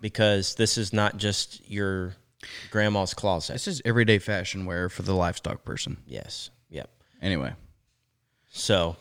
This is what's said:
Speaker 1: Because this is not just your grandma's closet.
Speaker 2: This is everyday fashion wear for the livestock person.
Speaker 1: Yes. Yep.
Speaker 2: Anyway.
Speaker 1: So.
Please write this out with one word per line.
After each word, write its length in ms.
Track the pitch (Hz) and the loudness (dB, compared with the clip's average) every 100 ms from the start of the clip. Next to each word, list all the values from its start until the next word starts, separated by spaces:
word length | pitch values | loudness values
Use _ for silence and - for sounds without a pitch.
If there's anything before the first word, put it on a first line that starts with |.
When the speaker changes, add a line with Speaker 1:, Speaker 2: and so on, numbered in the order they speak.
Speaker 1:
Because 540 | 107 - 107 101 92 - | -6 2 4 4 0 0
this 200 | 110 117 | 2 2
is 140 | 101 | 0
not 260 | 107 104 98 | 2 2 0
just 440 | 104 98 - - - | -2 -2 -4 -10 -8
your 460 | 101 98 95 90 92 _ - - - - | -4 -2 -2 -4 -8 _ -20 -16 -16 -4
grandma's 420 | 107 107 104 92 | 2 4 4 0
closet. 400 | - 101 85 - | 0 0 0 -2
Speaker 2:
This 140 | 131 202 | -6 -4
is 120 | 147 120 | -2 2
everyday 320 | 117 110 104 | 4 6 6
fashion 480 | - 98 95 98 92 | 4 -2 -2 -6 -4
wear 240 | 87 90 | -2 -4
for 140 | - | -4
the 100 | 92 | 0
livestock 500 | 92 87 - - - | 2 2 0 -6 -8
person. 340 | - - 67 - - | -8 -8 -8 -10 -10
Speaker 1:
Yes. 420 | 62 50 - - _ _ | -12 -12 -14 -14 _ _
Yep. 180 | 65 - _ _ - | -14 -14 _ _ -6
Speaker 2:
Anyway. 320 | 95 82 65 - - _ _ _ _ _ _ _ _ | -2 -2 -4 -8 -18 _ _ _ _ _ _ _ _
Speaker 1:
So. 460 | - - 98 85 82 | -6 2 2 2 -2